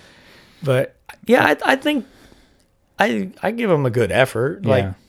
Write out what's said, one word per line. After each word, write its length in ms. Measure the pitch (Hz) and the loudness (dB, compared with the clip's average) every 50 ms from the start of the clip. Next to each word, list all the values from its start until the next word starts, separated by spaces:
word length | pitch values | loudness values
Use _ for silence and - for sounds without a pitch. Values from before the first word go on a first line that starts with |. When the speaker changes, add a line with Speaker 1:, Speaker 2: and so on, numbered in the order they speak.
| - - - - - - - - - _ _ _ - | -20 -20 -20 -20 -20 -20 -20 -20 -20 _ _ _ -2
Speaker 1:
But 320 | 139 127 131 - - - _ _ - - - - | 0 0 0 0 -2 -6 _ _ -20 -20 -14 0
yeah, 200 | - 226 254 - | 2 2 4 4
I, 280 | - 302 - - - 269 | 2 2 0 2 0 0
I 40 | |
think 300 | 269 - 294 302 269 208 - - - - - - _ _ _ _ _ _ _ _ _ _ _ _ - | 2 0 -2 -2 -2 -4 -8 -16 -20 -20 -20 -20 _ _ _ _ _ _ _ _ _ _ _ _ -2
I, 320 | 196 226 233 214 190 185 - - - | -2 0 0 -2 -4 -6 -10 -6 -6
I 80 | 196 226 | -6 -4
give 180 | 233 240 208 | -2 0 0
him 140 | 175 147 139 | 0 2 0
a 40 | 123 | 0
good 200 | 110 123 113 92 | 0 0 -2 0
effort. 540 | 87 113 131 - - 110 120 143 180 202 202 | 2 2 0 2 0 -4 -4 -4 -4 -4 -2
Like, 180 | 139 131 127 107 | 0 0 0 0
Speaker 2:
Yeah. 80 | 98 98 - _ | -2 -8 -12 _